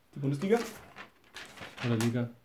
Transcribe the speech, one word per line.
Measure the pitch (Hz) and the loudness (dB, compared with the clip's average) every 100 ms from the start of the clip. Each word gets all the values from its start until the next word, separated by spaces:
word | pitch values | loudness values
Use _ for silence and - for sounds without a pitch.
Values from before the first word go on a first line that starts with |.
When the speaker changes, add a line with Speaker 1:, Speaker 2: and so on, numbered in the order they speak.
| _ 147 | _ -2
Speaker 1:
die | |
Bundesliga. | 139 139 190 233 - - - - - - - - - - - - 123 | 0 2 4 2 2 -10 -16 -18 -18 -20 -18 -16 -14 -14 -14 -4 2
Speaker 2:
Oder | 117 | 4
Liga. | 117 123 120 - | 4 2 0 -4